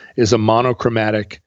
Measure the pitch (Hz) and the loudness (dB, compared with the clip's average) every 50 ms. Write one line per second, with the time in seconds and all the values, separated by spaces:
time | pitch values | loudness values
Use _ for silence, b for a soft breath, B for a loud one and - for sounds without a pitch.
0 | B B B 123 117 98 120 110 107 107 113 117 123 127 117 - - 123 117 110 | B B B -2 0 0 0 2 2 2 2 2 2 0 -2 -2 -2 -2 0 0
1 | 107 107 107 107 101 - - - _ | -2 0 -2 -4 -4 -6 -14 -20 _